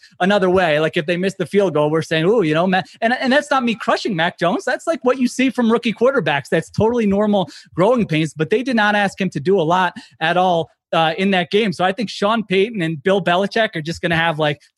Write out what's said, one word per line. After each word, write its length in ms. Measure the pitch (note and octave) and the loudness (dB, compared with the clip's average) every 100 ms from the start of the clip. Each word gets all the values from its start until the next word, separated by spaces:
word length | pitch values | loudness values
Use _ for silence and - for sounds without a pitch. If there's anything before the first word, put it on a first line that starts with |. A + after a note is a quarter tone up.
| - - | -18 -4
another 280 | F3+ G#3 F#3 | 0 2 2
way, 320 | F#3 E3+ D3+ | 2 2 2
like, 160 | D#3 F3 | 0 -2
if 80 | |
they 140 | D#3 F3 | -2 -2
miss 160 | F#3+ | -4
the 100 | - | -4
field 300 | F3 G3 F#3+ | -2 0 2
goal, 160 | D3+ D3+ | 0 0
we're 100 | D#3+ | 0
saying, 240 | - D#3+ | 0 0
"Ooh, 160 | E3+ A#3 | 2 2
you 140 | D#3 | 2
know, 120 | D#3 F#3 | 0 0
Mac," 200 | F#3 F3+ - | 0 -4 -4
and, 100 | A3+ | -2
and 180 | B3+ B3+ | -2 0
that's 200 | C#4+ D4 | 0 2
not 120 | C4+ | -2
me 120 | A#3+ | -2
crushing 420 | G#3 - D#4 B3+ D#3+ | -2 -2 -2 -2 -2
Mac 220 | F3 - | -2 0
Jones. 260 | F3 F4 | -2 -2
That's, 220 | B3+ D4+ E4+ | -4 -4 -4
like, 180 | E4 | -2
what 140 | B3 C4+ | 0 0
you 100 | B3 | 0
see 220 | - C4 | 0 -2
from 200 | - A3+ | 0 0
rookie 220 | A3+ A#3 | 2 0
quarterbacks. 560 | - B3 C4+ D#3 C#3+ - | 0 0 2 0 -2 -2
That's 220 | E3 - | -2 -2
totally 340 | - G#3+ A#3+ | 0 0 0
normal 460 | G#3 G3 G#3 G3+ E3+ - - | 0 0 2 0 -2 -8 -10
growing 320 | D#3+ G3+ B3+ F3+ | 0 2 2 0
pains, 260 | D#3 D#3+ | 0 -2
but 160 | D3+ D#3+ | -4 -2
they 140 | A3 | 0
did 120 | C4 | 0
not 200 | A3+ G#3 | 0 2
ask 260 | G#3 G3 - | 2 0 -2
him 80 | F#3 | -6
to 100 | D#3 | -2
do 220 | D#3 G3 | 0 2
a 40 | |
lot 300 | D#3 F3+ F3 - - - | 2 0 0 -4 -18 -4
at 200 | D#3+ F3 | -2 2
all, 320 | F#3 E3 D#3 _ _ | 2 0 -4 _ _
uh, 200 | E3+ D#3+ E3 | 0 0 0
in 140 | G3 | 0
that 180 | F#3 F3 | 0 0
game. 220 | G3+ A3+ | 0 0
So 120 | D#3+ | 0
I 60 | F#3 | -2
think 180 | F#3+ F#3+ | 0 -6
Sean 360 | - G3+ A3+ | -2 -2 -2
Payton 360 | - F#3+ A3+ A3 | 0 0 0 -2
and 220 | D#3+ D#3 | -4 -2
Bill 180 | F#3+ G3 | 0 0
Belichick 540 | F3 F3+ G3+ A3+ A3 | 2 0 0 -2 -2
are 80 | E3 | -4
just 180 | D3+ E3 | -8 -6
gonna 140 | F3 | -2
have, 240 | D#3+ E3+ D3+ | 0 0 0
like, 220 | D3+ D3 _ | -2 -4 _